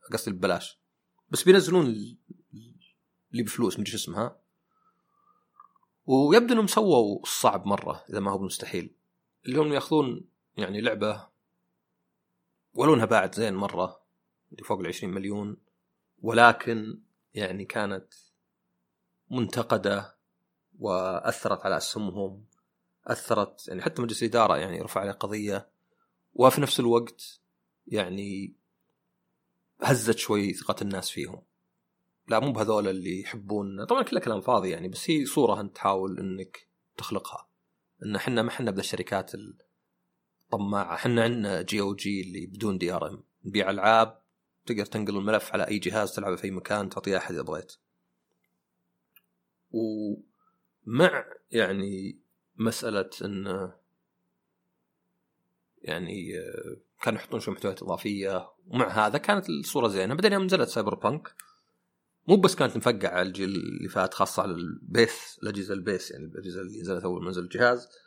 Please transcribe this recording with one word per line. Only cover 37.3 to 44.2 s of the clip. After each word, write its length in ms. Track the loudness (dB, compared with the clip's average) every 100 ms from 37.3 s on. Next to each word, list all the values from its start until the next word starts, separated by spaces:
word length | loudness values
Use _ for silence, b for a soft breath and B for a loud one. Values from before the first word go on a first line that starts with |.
| -12 -16 _ _ _ _ _ -6
إن 120 | -4
حنا 240 | 0 0
ما 100 | 0
حنا 200 | -2 -4
بذا 80 | -4
الشركات 520 | -4 -6 -4 -4 -4 -12 -16 -20 _ _ _ _ _ _ _ _
الطماعة، 540 | _ -4 0 -2 -2 -2
حنا 260 | 2 4
عندنا 380 | 4 2 -2 -2
جي 200 | -2 -2
أو 140 | -2 -2
جي 260 | -4 -4
اللي 240 | -6 -10 -12
بدون 320 | -4 -4 -2
دي 160 | -2
آر 140 | -2 -4
إم، 160 | -8 -18 _ -4
نبيع 240 | 0 0
ألعاب 520 | 4 6 6 6 0